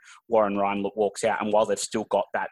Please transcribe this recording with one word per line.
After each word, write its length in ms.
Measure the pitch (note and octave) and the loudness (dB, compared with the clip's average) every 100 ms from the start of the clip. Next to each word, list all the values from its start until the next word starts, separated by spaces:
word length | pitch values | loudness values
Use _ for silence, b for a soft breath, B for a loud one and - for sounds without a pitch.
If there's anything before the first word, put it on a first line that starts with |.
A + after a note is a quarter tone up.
| B B - | B B 0
Warren 300 | A2+ G2+ G2+ | 2 2 2
Ryan 240 | G2 G2+ | 0 0
lo-, 100 | G2 | -4
walks 300 | A2 G#2 - | 0 -2 0
out. 180 | A2+ G2+ | -2 -2
And 120 | G#2+ | 0
while 100 | G#2 | 2
they've 140 | G#2+ G2+ | 2 -2
still 260 | - A2+ G#2+ | -4 -4 -2
got 160 | G2 - | -2 -2
that 160 | G#2 F#2+ | -4 -6